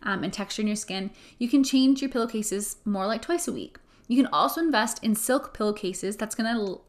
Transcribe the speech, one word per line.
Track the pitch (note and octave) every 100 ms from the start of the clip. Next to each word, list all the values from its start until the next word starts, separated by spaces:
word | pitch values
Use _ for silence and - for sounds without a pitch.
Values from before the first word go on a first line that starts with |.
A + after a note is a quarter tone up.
um, | - F#3+
and | F3
texture | - G3 -
in | G#3+
your | G#3
skin, | - F#3+ F#3+ - - -
you | A#3+
can | C#4+
change | C4+ C4 C4 C4+
your | C4+
pillowcases | B3+ A#3 A3 G#3 G3 G#3 - G#3+
more | G3 G3
like | A3+
twice | - E4+ -
a |
week. | - - - _ _ -
You | A#3+
can | C4
also | - C4 E4
invest | E4 A#3+ A3 -
in | A3+ G#3
silk | - B3+ C4+ -
pillowcases | G#3+ G#3 F#3 F#3 F#3+ G#3
that's | A3 -
gonna, | A3+ A#3 G3+ F3+